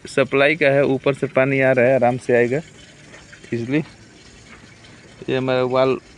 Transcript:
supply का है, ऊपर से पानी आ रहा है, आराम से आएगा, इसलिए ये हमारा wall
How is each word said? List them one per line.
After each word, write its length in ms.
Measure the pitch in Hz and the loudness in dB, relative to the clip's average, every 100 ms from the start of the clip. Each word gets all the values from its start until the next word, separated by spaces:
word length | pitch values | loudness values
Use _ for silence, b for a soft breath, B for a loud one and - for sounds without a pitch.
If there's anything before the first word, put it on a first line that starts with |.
| - | -4
supply 500 | - 127 139 143 156 | -2 0 2 0 2
का 140 | 143 | 2
है, 140 | 139 | 2
ऊपर 300 | 131 131 143 | 0 0 -2
से 120 | 135 135 | -4 -2
पानी 340 | - 135 135 | 0 0 0
आ 120 | 131 | 2
रहा 140 | 131 120 | 2 2
है, 80 | |
आराम 240 | 131 120 127 | 2 0 0
से 180 | - 120 | 0 0
आएगा, 240 | 120 139 - - - - - - - - - | 2 -2 -8 -18 -20 -20 -20 -20 -20 -20 -10
इसलिए 300 | 117 117 147 - - - - - - - - - - - - - - - | -8 -4 -4 -6 -14 -20 -20 -20 -20 -20 -20 -20 -20 -20 -20 -20 -14 -6
ये 80 | 131 | -4
हमारा 260 | 131 127 | -2 -2
wall 340 | 127 127 131 127 - | 0 0 0 0 -6